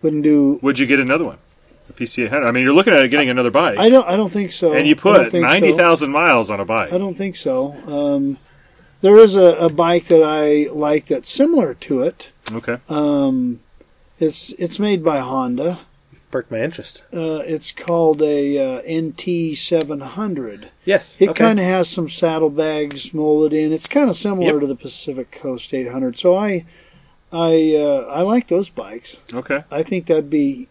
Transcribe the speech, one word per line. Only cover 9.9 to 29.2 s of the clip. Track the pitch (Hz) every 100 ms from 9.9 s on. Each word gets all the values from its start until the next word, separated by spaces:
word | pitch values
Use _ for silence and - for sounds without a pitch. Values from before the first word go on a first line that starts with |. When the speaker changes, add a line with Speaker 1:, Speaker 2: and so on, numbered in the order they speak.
| 175 -
Speaker 1:
that | 170
I | 156 156 151 147 147
like | 147 151 151 -
that's | 139 -
similar | - 294 330 165
to | 123 - 135
it. | 143 - - _ -
Speaker 2:
Okay. | 113 110 120 _
Speaker 1:
Um, | 156 147 143 139 131 123 117 _ _ _ _ _ _
it's, | 156 - -
it's | - 175 -
made | 208 196
by | 160 147
Honda. | 127 131 127 123 156 175 - _ _
Speaker 3:
You've | - _
perked | 131 -
my | 113
interest. | 135 - - - _
Speaker 1:
Uh, | 175 160 156 156
it's | 156 -
called | - - 170 160 151
a, | 151 147 143 143
uh, | 131 127
N | - 160 160
T | - - 170 165
seven | 147 - 165 147 147
hundred. | 135 175 214 156 117 101 - _
Speaker 3:
Yes, | - 196 - -
Speaker 1:
It | 190
Speaker 3:
okay. | - 226
Speaker 1:
kinda | 208
has | 185 185 170
some | - 160
saddlebags | - 165 160 156 143 156 151 147 139 -
molded | 156 151 151 156 151
in. | 156
It's | 160 -
kinda | 185 214
similar | 175 208 196 170
Speaker 3:
Yep. | 151
Speaker 1:
to | 139
the | 127
Pacific | 135 - - 131 123
Coast | - 143 123 -
eight | 135 123
hundred. | 127 131 120
So | 180 185
I, | 208 185 165 _ _ _ _ _ _
I, | 170 165 165 160 151
uh, | 147 139 123
I | 143
like | 185 240 240
those | 175 196
bikes. | - 107 113 - -